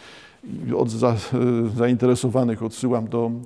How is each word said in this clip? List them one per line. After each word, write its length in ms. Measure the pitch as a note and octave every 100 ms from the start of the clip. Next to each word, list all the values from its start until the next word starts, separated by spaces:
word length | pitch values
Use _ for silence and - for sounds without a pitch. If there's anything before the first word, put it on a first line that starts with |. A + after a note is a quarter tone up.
| - - - - - - A#2+
I 60 |
od 160 | - A#2+
za-, 260 | A2+ B2 A2 - B2+ B2 A#2 A#2 A2+
zainteresowanych 880 | A#2+ B2 B2 B2 B2+ B2 A#2+ G#2+
odsyłam 460 | A2 - B2+ A#2+ A2+
do 220 | A#2+ A#2 A#2+